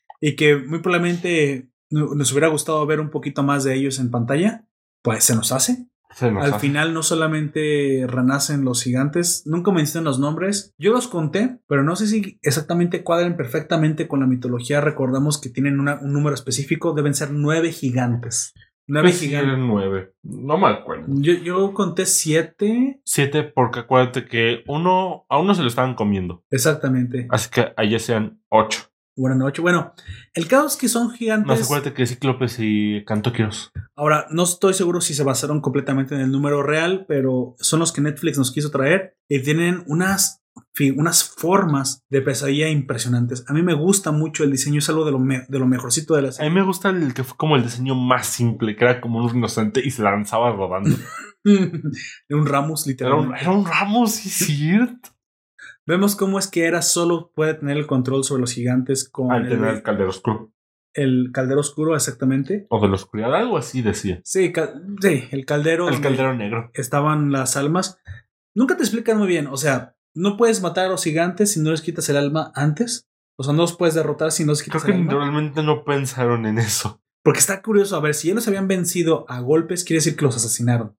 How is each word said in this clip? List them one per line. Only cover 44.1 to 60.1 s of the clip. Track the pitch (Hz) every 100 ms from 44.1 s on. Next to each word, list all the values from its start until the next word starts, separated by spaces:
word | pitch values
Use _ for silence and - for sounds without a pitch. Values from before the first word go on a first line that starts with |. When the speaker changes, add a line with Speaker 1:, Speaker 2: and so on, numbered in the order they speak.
Speaker 1:
mucho | 151 156 156 143
el |
diseño, | 135 147 147
es | 151
algo | 156
de | 151
lo | 131
me-, | 131 127 -
de | 135
lo | 127
mejorcito | 127 123 160 151 151
de |
la | 135
Speaker 2:
A |
Speaker 1:
serie. | - 151
Speaker 2:
mí | 185
me | 190
gusta | 180 202
el | 185 143
que | 127 127
fue | -
como | 156 139
el |
diseño | 117 120 131 131
más | 127 123 -
simple, | - 117 104 110 104
que | 120
era | 123
como | 117 113
un | 120
rinoceronte | 123 113 117 107 131 131
y |
se | 117
lanzaba | 101 104 101 113 120
rodando. | 101 92 92 147 - - - -
Speaker 1:
<laughs> | - 208 196 180 165 151 - - - -
Era | 147
un | 143
Ramus, | 139 156 151 143
Speaker 2:
Era | 127 127 147
un, | 127
Speaker 1:
literalmente. | 123
Speaker 2:
era | 160
un | 202 175
Ramus, | - 202 233 226
sí, | - 190
es | - - 147
cierto. | 156 208 247 - - _ _ _ _ - - - -
Speaker 1:
Vemos | 180 202 202
cómo | 196 196
es | 185
que | 170 165
Hera | 170
solo | - 175 175 165 -
puede | - 156 156
tener | 143 147
el | 147
control | 135 123 135
sobre | 135 131
los | 120
gigantes | 123 120 127 127 131 -
con | - 127
Speaker 2:
Al | 120
Speaker 1:
el, | 104
Speaker 2:
tener | 117 110 107
el |
caldero | - 101
oscuro. | 95